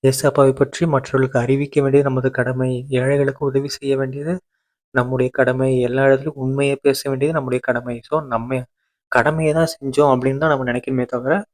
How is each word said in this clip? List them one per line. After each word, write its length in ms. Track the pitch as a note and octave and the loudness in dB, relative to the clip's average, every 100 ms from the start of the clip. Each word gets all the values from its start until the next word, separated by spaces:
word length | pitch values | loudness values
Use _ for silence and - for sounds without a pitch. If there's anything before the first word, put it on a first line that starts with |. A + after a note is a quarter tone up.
ஏசப்பாவை 480 | C3 C3+ D3 C#3 C3+ C3+ | 2 2 0 4 4 4
பற்றி 280 | C#3 - E3+ | -2 0 0
மற்றவர்களுக்கு 540 | C#3+ - C3+ C3 C3 | 0 0 -2 0 0
அறிவிக்க 420 | C3+ C3+ C#3 D3+ | 0 0 0 0
வேண்டியது 280 | C#3 C#3 C#3 | 4 4 2
நமது 220 | C3 C3 | 0 -2
கடமை. 540 | C3 B2 B2+ B2+ B2 C3+ | -2 -2 0 -2 -4 -2
ஏழைகளுக்கு 560 | B2+ C3 C#3+ C#3 C3+ C#3+ | -2 0 0 0 -2 -2
உதவி 220 | C3+ C#3 | -2 -4
செய்ய 260 | - C#3 C3+ | -8 -4 -2
வேண்டியது 360 | C3+ C3+ D3 F3+ _ _ _ _ _ - | -2 -6 -6 -6 _ _ _ _ _ -2
நம்முடைய 360 | B2 B2+ B2+ | -2 0 -2
கடமை. 480 | - B2+ B2+ C3 C3 | 2 0 2 2 2
எல்லா 240 | A#2+ B2+ C3+ | 0 2 2
இடத்துலயும் 340 | C3+ D3 C#3 | 2 0 -6
உண்மையை 360 | C3 C3+ C#3 C#3 | -4 -2 -2 0
பேச 340 | C#3+ C3+ C#3+ | 0 0 -2
வேண்டியது 260 | C3+ D3 D#3+ | -2 -2 -2
நம்முடைய 260 | C3 B2+ - | -2 -4 -2
கடமை. 300 | A#2+ A#2+ A#2 | -4 -4 -10
So, 180 | - D3+ | -4 -6
நம்ம 380 | C#3+ A2+ A#2 C3 B2+ _ _ _ _ | -4 -6 -4 -6 -6 _ _ _ _
கடமையை 420 | B2 C#3 D#3 D#3 | 0 2 2 0
தான் 140 | D#3 D#3+ | 2 0
செஞ்சோம் 440 | - C#3 C3 D3 | -2 -4 2 4
அப்படின்னு 260 | B2+ C3 C3+ | 4 0 0
தான் 120 | D#3+ | 0
நம்ம 160 | C#3 B2+ | 0 0
நினைக்கணுமே 400 | A#2+ B2+ C3+ B2 | -4 -2 -4 -2
தவிர 280 | A#2+ B2+ F3 G#3+ | -4 -2 -2 -4